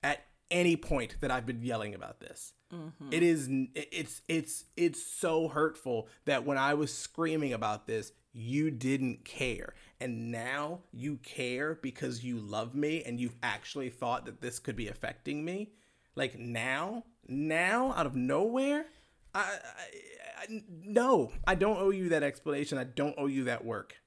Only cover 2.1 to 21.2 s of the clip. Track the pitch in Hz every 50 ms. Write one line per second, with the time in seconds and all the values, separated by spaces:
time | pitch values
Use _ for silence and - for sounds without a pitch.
2.1 | - _ - - - - - - - _ _ _ - 175 156 160 160 _ 147 139
3.1 | 139 165 175 175 165 156 139 127 135 135 131 123 - - - - - 180 139 -
4.1 | - - - - 165 165 151 - - - - _ _ - 175 170 - - - -
5.1 | - - - 170 160 160 165 156 135 151 156 160 156 - - 131 123 113 110 -
6.1 | - _ _ - 143 131 120 143 139 135 135 139 147 147 151 139 - - - -
7.1 | _ - 165 160 156 156 151 135 123 110 110 107 107 107 - - 113 110 101 -
8.1 | - _ _ _ _ 117 113 113 131 147 151 160 139 117 123 131 135 135 135 123
9.1 | 117 - - - - - 139 127 113 101 - - - - - - _ _ 135 127
10.1 | 120 113 117 117 117 113 117 123 135 143 147 151 170 180 180 _ - 117 123 147
11.1 | 147 123 - - - - 131 123 123 127 143 156 160 156 - 135 123 - 151 131
12.1 | 123 117 120 123 120 117 107 101 101 107 117 120 127 139 147 151 156 165 - 131
13.1 | 120 120 123 120 120 - - 123 101 - - - - 143 135 127 120 - 127 120
14.1 | 120 127 - 135 - - - 123 117 - - - 120 120 113 101 - - - 113
15.1 | - - _ - 143 147 151 170 180 196 214 208 _ _ _ _ _ _ _ _
16.1 | _ - 139 131 - - 120 120 117 113 117 131 131 143 165 190 226 240 240 -
17.1 | _ _ _ - 127 139 151 156 156 165 175 185 208 240 254 269 - - 160 139
18.1 | 135 127 123 127 139 151 190 226 233 262 269 277 285 294 311 311 - - _ _
19.1 | _ _ _ - _ 196 202 185 202 180 - 117 - 117 175 - - - - -
20.1 | - - - - - - - 208 220 220 214 214 175 160 175 202 214 233 240 254
21.1 | 262 190